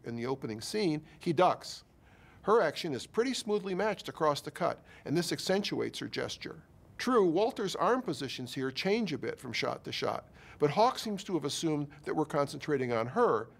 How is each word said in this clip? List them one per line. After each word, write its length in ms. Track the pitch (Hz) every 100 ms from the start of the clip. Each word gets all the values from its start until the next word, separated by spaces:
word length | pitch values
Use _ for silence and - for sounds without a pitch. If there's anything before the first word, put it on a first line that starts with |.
in 140 | 120 117
the 80 | 120
opening 340 | 135 120 107
scene, 420 | - 214 190 151 - -
he 120 | 170
ducks. 520 | 156 180 - - - - _ - - - -
Her 200 | - 226
action 320 | 160 - 175
is 140 | 123 -
pretty 260 | - 254
smoothly 400 | 240 208 208 202
matched 360 | 180 214 196 -
across 320 | - 156 143
the 100 | -
cut, 320 | - 160 - - - -
and 100 | 156
this 160 | 170
accentuates 680 | 151 - 190 202 127 117 -
her 80 | 123
gesture. 540 | 131 117 - - - - - - -
True, 280 | 247 247 180
Walter's 500 | 160 226 - 190 -
arm 260 | 180 254
positions 520 | 214 139 131 - 123
here 180 | 139 131
change 420 | 131 190 220 196
a 40 | 135
bit 220 | 117 -
from 140 | 127
shot 320 | 113 123 123 -
to 60 |
shot, 340 | - 120 117 - - - -
but 120 | 147
Hawks 320 | 170 240 -
seems 200 | 226 196 -
to 100 | 170
have 100 | 143
assumed 420 | - 165 151 143 -
that 120 | - -
we're 100 | 151
concentrating 680 | 151 143 143 - 143 127
on 140 | 113 120
her, 440 | 190 226 113 113